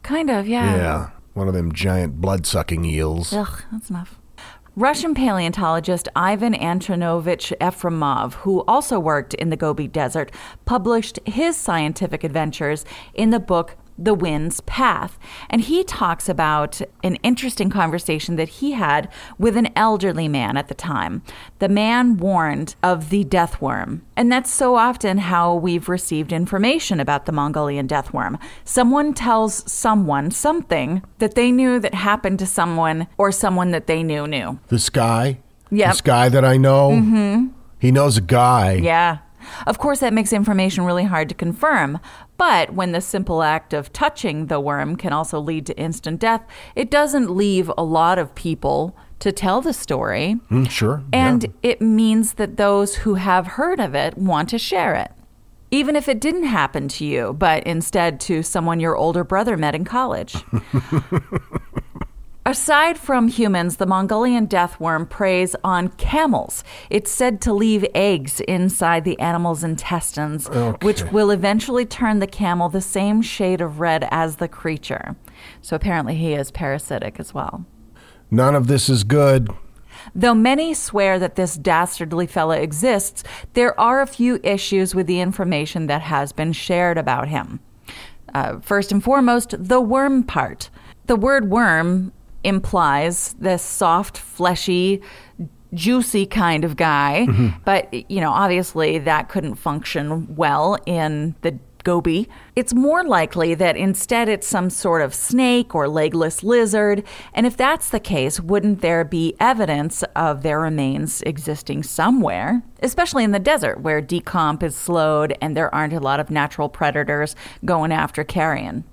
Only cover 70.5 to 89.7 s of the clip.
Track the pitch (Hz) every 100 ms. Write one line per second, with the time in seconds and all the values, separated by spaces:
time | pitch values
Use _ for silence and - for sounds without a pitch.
70.5 | 120 120 110 202 208 82 208 202 202 196
71.5 | 214 247 247 240 - 233 214 196 - 196
72.5 | 175 175 185 185 196 202 214 226 - 185
73.5 | 185 170 151 170 160 - 165 165 151 170
74.5 | - 165 156 - - - - - - -
75.5 | - - 156 202 165 123 156 165 147 135
76.5 | - 151 143 - 123 - - - - 143
77.5 | - 175 - - - - - - 113 131
78.5 | 143 123 135 - 127 104 143 143 135 107
79.5 | - - - - - - - 240 226 233
80.5 | 277 330 302 - 208 196 185 180 - 180
81.5 | 147 143 160 180 - 160 165 170 180 160
82.5 | 156 156 151 240 208 196 - - - -
83.5 | - 240 - 226 269 269 - 240 247 -
84.5 | 196 - 196 185 180 170 180 180 190 180
85.5 | 151 151 175 156 147 156 147 143 - 160
86.5 | 160 - 175 180 165 139 127 139 151 -
87.5 | - - - - - - - - 143 123
88.5 | - - 202 196 202 233 277 247 240 -
89.5 | - 185